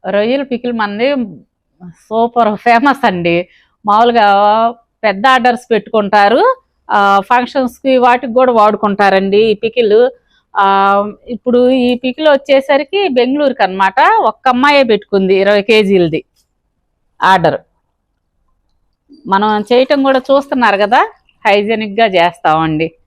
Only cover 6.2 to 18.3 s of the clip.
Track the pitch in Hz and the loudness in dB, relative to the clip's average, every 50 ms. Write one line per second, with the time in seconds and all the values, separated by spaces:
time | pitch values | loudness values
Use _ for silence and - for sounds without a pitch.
6.2 | 202 202 226 285 403 508 523 508 _ _ _ _ _ - - 214 202 202 196 196 | 2 2 2 2 2 0 0 -2 _ _ _ _ _ -4 -2 0 2 2 2 0
7.2 | 190 - 240 247 247 247 - 285 254 240 - _ _ 269 262 254 240 240 240 247 | 0 0 -2 -2 -2 -2 -4 -4 -6 -6 -8 _ _ 0 0 2 2 2 0 0
8.2 | 269 262 220 247 254 254 240 226 208 214 214 202 - 190 202 196 208 196 190 190 | -2 -4 0 0 0 2 2 2 2 2 2 0 -2 -2 -2 0 0 2 2 0
9.2 | 190 196 196 208 220 226 208 202 - 226 220 247 233 208 208 220 240 262 262 _ | 0 0 0 0 2 0 -2 -2 -4 -6 -4 -2 0 2 2 2 2 0 -2 _
10.2 | _ _ _ _ _ _ _ - 196 196 196 196 196 196 196 202 202 208 202 _ | _ _ _ _ _ _ _ -2 0 2 2 2 2 2 0 0 -2 -4 -10 _
11.2 | _ - 247 214 _ 247 233 247 247 247 262 262 247 247 247 247 - 254 247 - | _ -14 -14 -8 _ -2 0 2 2 2 2 0 0 -2 -2 -2 -4 -8 -8 -2
12.2 | 311 311 285 277 285 - 277 269 269 277 285 277 294 _ - 403 403 359 262 247 | 0 0 0 0 0 0 0 0 0 0 -2 -2 -2 _ -4 -2 -2 0 0 0
13.2 | 240 254 269 294 294 277 247 - 214 185 185 190 196 190 190 - 302 370 440 440 | -2 0 -2 -2 -2 -2 0 -2 -4 -4 0 0 -2 0 2 2 2 2 2 2
14.2 | 359 226 214 _ _ - 254 247 254 294 294 285 269 226 214 202 - _ - 196 | 0 -2 -4 _ _ -2 0 0 0 2 2 2 2 2 0 -2 -2 _ -2 -2
15.2 | 190 185 196 190 190 196 208 208 196 202 220 214 214 190 202 185 175 165 147 156 | 0 0 0 0 2 2 0 0 0 2 2 2 2 2 2 2 2 0 -2 -6
16.2 | - _ _ _ _ _ _ _ _ _ _ _ _ _ _ _ _ _ _ _ | -10 _ _ _ _ _ _ _ _ _ _ _ _ _ _ _ _ _ _ _
17.2 | - 180 190 185 165 160 143 - _ _ _ _ _ _ _ _ _ _ _ _ | 0 2 2 2 2 0 -2 -2 _ _ _ _ _ _ _ _ _ _ _ _
18.2 | _ _ | _ _